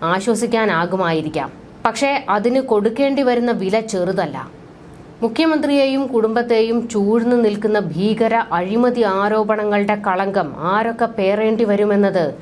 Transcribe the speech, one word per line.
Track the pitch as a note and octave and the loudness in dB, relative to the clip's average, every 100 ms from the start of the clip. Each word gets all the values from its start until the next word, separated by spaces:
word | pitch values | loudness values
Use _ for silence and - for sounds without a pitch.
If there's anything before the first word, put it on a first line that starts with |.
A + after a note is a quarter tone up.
ആശ്വസിക്കാനാകുമായിരിക്കാം. | E3 F#3+ A3 G#3 A3+ A3+ G#3+ E3 F3 F#3+ E3+ D#3+ D#3 D3 C3 - - - A3+ | -2 -2 0 -2 0 0 0 0 0 0 0 0 -2 -4 -6 -10 -20 -4 -4
പക്ഷേ, | A3+ C#4 C#4+ C#4+ | 0 0 0 0
അതിന് | G3+ A#3 C4 | 0 2 0
കൊടുക്കേണ്ടി | C4 G#3+ G#3+ A#3 C#4 C#4 | 2 2 2 0 0 2
വരുന്ന | B3+ A#3+ A#3+ | 2 2 0
വില | G3+ F#3+ A3 | -2 0 -2
ചെറുതല്ല. | A3 F#3 F3+ F#3+ D#3+ C3 - - - - - - - - | -2 -2 -2 -2 -4 -6 -12 -18 -20 -20 -20 -20 -20 -6
മുഖ്യമന്ത്രിയെയും | A#3 A#3 D#4+ D4+ D4 C#4+ C4+ C4+ C4 | -4 0 2 2 2 2 2 0 -2
കുടുംബത്തെയും | A#3+ A3 A3+ A#3 A3+ A3+ A#3 A#3 | 0 0 0 2 2 2 0 -2
ചൂഴ്ന്നു | G#3 G3+ A#3 A#3 B3 | 0 2 2 2 2
നിൽക്കുന്ന | A3 G#3 G#3+ G#3+ | 2 0 0 0
ഭീകര | E3+ E3 G#3 A3 A3+ A3+ - | -2 -2 0 2 0 0 0
അഴിമതി | E3+ F#3 A3 B3 A#3+ | -2 -2 0 2 2
ആരോപണങ്ങളുടെ | G#3 F#3+ G#3 G#3+ G#3+ G#3 G#3 G#3 G3+ G#3 | 0 0 0 0 0 0 0 0 0 -2
കളങ്കം | G#3 F#3 G3 G3 D3+ B2+ | -2 -2 0 -2 -2 -4
ആരൊക്കെ | E3 G#3 A3+ A#3 A3+ | -2 0 -2 -2 -4
പേറേണ്ടി | G#3+ F#3+ G#3 A3 A3 | 0 0 2 0 2
വരുമെന്നത് | G#3+ G3+ G#3 G3+ G3+ F#3 D3+ - | 2 2 2 2 2 2 -2 -4